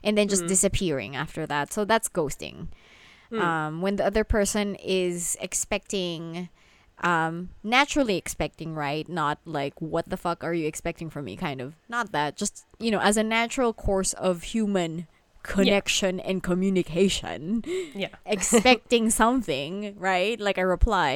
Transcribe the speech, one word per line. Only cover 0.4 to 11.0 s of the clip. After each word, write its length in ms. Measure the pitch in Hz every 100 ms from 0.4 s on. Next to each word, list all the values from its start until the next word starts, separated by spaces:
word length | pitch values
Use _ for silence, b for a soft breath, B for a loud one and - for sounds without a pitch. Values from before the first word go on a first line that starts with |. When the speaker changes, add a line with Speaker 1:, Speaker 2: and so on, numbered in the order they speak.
Speaker 2:
Mm. 40 | 170
Speaker 1:
disappearing 680 | 190 196 - 185 135 101 135
after 300 | 147 - 156
that. 260 | 147 143
So 120 | -
that's 240 | 202 226 -
ghosting. 600 | - 151 - 76 65 165 B B B B B B
Speaker 2:
Mm. 80 | 226
Speaker 1:
Um, 400 | 175 165 156 160
when 140 | 190 202
the 100 | 160
other 180 | 208
person 500 | 214 220 202 214 202 190
is 600 | - 185 180 175 170 -
expecting, 1120 | 180 - - 208 - 202 180 165 165 165 175 b b b b -
um, 460 | 175 170 160 165 180 -
naturally 540 | 208 247 285 302 247 180
expecting, 580 | - - 156 - 160
right? 320 | 160 143 156 -
Not 300 | 175 147 147
like, 300 | - 156 143 -
"What 260 | 160 165 -
the 80 | 185
fuck 260 | 180 170
are 120 | 156
you 120 | 170 156
expecting 440 | - 170 170